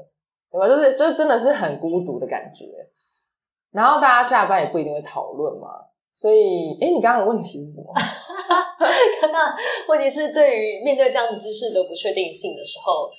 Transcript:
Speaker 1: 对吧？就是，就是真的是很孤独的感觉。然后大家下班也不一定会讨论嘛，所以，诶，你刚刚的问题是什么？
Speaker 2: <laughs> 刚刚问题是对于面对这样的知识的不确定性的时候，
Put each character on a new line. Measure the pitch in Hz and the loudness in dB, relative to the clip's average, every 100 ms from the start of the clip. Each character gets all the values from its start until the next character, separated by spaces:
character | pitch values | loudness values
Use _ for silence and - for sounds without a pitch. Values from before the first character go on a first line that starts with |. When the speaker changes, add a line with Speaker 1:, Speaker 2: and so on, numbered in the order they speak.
| - _ _ _ _ | -20 _ _ _ _
Speaker 1:
对 | 180 | 0
吧？ | 202 | 2
就 | |
是， | 285 277 | 4 4
就 | 269 311 | 2 0
是 | |
真 | 311 302 | 2 2
的 | 240 | 2
是 | 247 | 2
很 | 240 165 143 | 0 -2 -4
孤 | 165 175 | -4 -4
独 | 175 120 | -4 -8
的 | 127 | -6
感 | 123 - | -8 -10
觉。 | - - - - _ _ _ _ _ _ _ _ | -20 -20 -20 -20 _ _ _ _ _ _ _ _
然 | 202 | 2
后 | 240 294 | 4 4
大 | 277 | 4
家 | 240 247 | 4 4
下 | 240 190 | 2 2
班 | 190 | 2
也 | 151 | 0
不 | 170 | -2
一 | |
定 | 151 | -4
会 | 147 | -8
讨 | 151 135 - | -10 -10 -10
论 | 135 151 - | -6 -6 -8
嘛， | - - - _ _ | -14 -20 -20 _ _
所 | _ 214 | _ 4
以， | 214 202 175 160 - | 6 4 0 -4 -2
诶， | 330 | 0
你 | 311 | 2
刚 | 226 | 2
刚 | 240 | 2
的 | 202 | 0
问 | 214 | -2
题 | - 143 | -6 -12
是 | 147 | -16
什 | - | -16
么？ | - | -8
Speaker 2:
<laughs> | 262 - - - 381 359 359 359 - 277 539 453 - | -6 -6 -8 -14 -8 -2 0 -2 0 2 4 4 4
刚 | 311 | 0
刚 | 320 294 - 494 480 - | 2 0 -2 -6 -4 0
问 | 302 | 0
题 | 269 | 0
是 | 277 302 | -2 -2
对 | 302 285 226 | 4 4 4
于 | 214 190 | -2 -4
面 | 277 262 | 0 2
对 | 254 | 2
这 | 262 | 2
样 | 233 | -2
的 | 202 | -4
知 | 214 | -10
识 | 208 233 | -8 -4
的 | 185 | -2
不 | 180 | -2
确 | 170 208 | -4 -6
定 | 185 165 | -4 -6
性 | 160 185 147 | -8 -10 -10
的 | |
时 | - - | -12 -8
候， | 190 165 - | -4 -4 -4